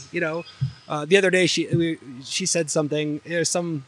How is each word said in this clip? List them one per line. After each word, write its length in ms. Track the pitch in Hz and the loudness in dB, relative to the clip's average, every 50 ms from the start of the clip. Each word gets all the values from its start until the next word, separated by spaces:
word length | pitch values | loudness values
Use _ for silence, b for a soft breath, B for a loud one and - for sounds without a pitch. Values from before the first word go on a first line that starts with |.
| 131 - | -6 -6
you 80 | - 175 | -4 -2
know," 260 | 175 156 160 170 165 B B B B B B B B | -2 -2 -2 -6 -8 B B B B B B B B
uh, 180 | - 156 151 147 | -6 -4 -4 2
the 100 | 151 185 | 4 4
other 140 | 202 190 185 | 6 6 6
day 160 | 180 185 180 | 4 4 4
she, 220 | 165 - 170 160 | 4 2 0 0
we, 300 | - 170 170 165 165 160 - - 135 127 123 135 | 2 2 2 2 0 -2 -6 -10 -14 -14 -14 -10
she 240 | - - - 190 | -6 -6 -4 -2
said 240 | 165 - 170 165 147 | 0 0 0 -2 0
something, 500 | - 165 151 139 147 151 151 151 147 151 - | 0 0 0 2 0 -2 0 -2 -4 -6 -6
you 140 | 165 170 | -4 -2
know, 60 | 170 160 | 0 0
some, 420 | - - 180 175 170 160 143 131 | 0 0 -2 -2 -2 -4 -6 -6